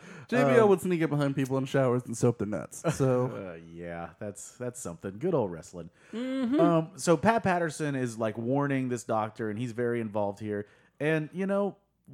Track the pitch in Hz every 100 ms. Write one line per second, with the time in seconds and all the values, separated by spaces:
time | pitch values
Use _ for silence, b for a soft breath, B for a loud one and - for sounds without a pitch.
0 | B B 131 240 262 240 214 185 180 175
1 | 160 147 139 139 131 135 131 139 131 123
2 | 123 113 123 117 104 95 57 - 170 -
3 | 131 123 127 113 95 85 82 82 85 85
4 | 85 - 107 92 - - 123 - - 85
5 | 101 101 165 160 101 82 - 87 82 b
6 | b 214 254 262 240 294 175 165 160 -
7 | 175 165 202 226 196 175 165 - 151 135
8 | 127 113 113 107 117 139 143 135 127 120
9 | - 110 107 - 110 104 123 110 120 120
10 | 110 107 101 98 107 104 104 b b b
11 | 147 160 151 175 190 196 202 - _ _
12 | -